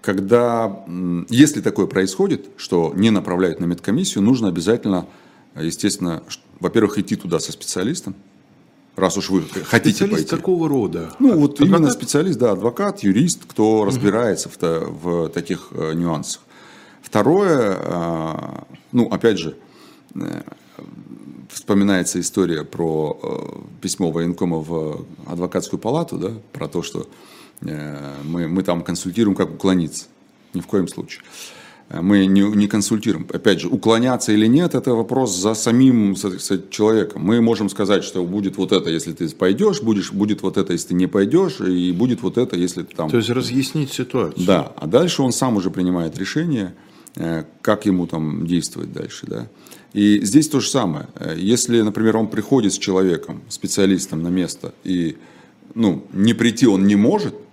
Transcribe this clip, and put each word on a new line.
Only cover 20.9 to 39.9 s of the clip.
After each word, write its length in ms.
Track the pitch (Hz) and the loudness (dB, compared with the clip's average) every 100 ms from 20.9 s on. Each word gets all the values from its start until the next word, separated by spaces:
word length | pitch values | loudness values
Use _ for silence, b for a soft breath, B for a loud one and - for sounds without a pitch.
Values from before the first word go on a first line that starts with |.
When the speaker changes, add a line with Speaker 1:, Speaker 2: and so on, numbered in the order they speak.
| - - - - - - | -20 -20 -20 -18 -20 -16
Speaker 1:
вспоминается 720 | - - 101 101 95 85 90 | -14 0 2 4 2 0 -4
история 440 | 87 - 87 78 | -2 0 0 -2
про, 520 | 76 - 82 78 76 - | -6 -4 -2 -2 -4 -6
э, 360 | - - - - - - | -8 -8 -10 -14 -18 -10
письмо 300 | 92 - 85 | -8 -2 -2
военкома 460 | 82 85 87 90 80 | 0 -2 -2 -2 -2
в 480 | 78 82 78 82 - - - | -4 -6 -4 -8 -14 -18 -12
адвокатскую 520 | 85 90 92 92 - | -6 -4 -4 -6 -6
палату, 380 | 107 147 170 - | -4 -4 -4 -6
да, 140 | 90 113 - | -6 -8 -14
про 160 | - 73 | -12 -8
то, 140 | 87 | -6
что, 240 | 80 85 - B B B B - | -6 -10 -12 B B B B -14
э, 520 | - 76 76 71 71 71 | -10 -10 -10 -12 -14 -12
мы, 220 | 73 87 82 | -8 -4 -2
мы 160 | 92 | -2
там 180 | 87 87 | 0 -2
консультируем, 540 | 82 87 95 98 107 | -4 -6 -4 2 2
как 160 | 95 87 | 2 -2
уклониться. 520 | 80 95 92 78 - - _ _ _ _ | 0 2 2 0 -6 -16 _ _ _ _
Ни 80 | 90 | -10
в 60 | - | -2
коем 200 | 101 87 | -2 -2
случае. 340 | - - - B B B B B B _ | -6 -12 -14 B B B B B B _
Э, 120 | - | -4
мы 240 | 90 101 | 2 4
не, 160 | 95 98 | 6 4
не 260 | 101 104 104 | 4 2 2
консультируем. 600 | 107 101 110 110 85 - | 0 0 -2 -2 -4 -4
Опять 280 | 85 113 87 | 0 2 2
же, 60 | 87 | 0
уклоняться 640 | - 110 113 127 123 - | 0 2 2 2 0 2
или 160 | 107 110 | 4 6
нет, 260 | 139 175 | 4 4
это 200 | 170 139 | 0 0
вопрос 400 | 113 107 127 123 | 0 0 0 0
за 180 | 92 104 | 0 -2
самим 600 | 110 120 117 131 120 101 | 0 2 6 6 6 2
с-, 240 | 92 101 90 | 0 -4 -6
с 200 | - 95 87 | -4 -4 -4
человеком. 500 | - 107 110 95 - | 0 2 4 0 -2
Мы 160 | 85 117 | 0 4
можем 280 | 113 110 101 | 2 2 -2
сказать, 340 | - 98 98 | -2 0 0
что 200 | - 95 | 0 -4
будет 320 | 87 101 95 90 | -2 -2 -4 -4
вот 140 | 92 | 0
это, 180 | 95 82 | 0 0
если 240 | 80 85 | -4 -6
ты 160 | 78 82 | -6 -8
пойдёшь, 520 | - 92 98 208 180 | 0 0 2 0 0
будешь, 280 | 110 | 0